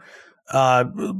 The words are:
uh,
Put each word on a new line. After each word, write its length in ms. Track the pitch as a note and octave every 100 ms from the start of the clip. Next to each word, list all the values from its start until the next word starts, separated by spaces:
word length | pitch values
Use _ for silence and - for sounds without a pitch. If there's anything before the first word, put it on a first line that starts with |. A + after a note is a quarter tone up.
| - - - _ -
uh, 320 | C3+ C3 B2+ B2 - -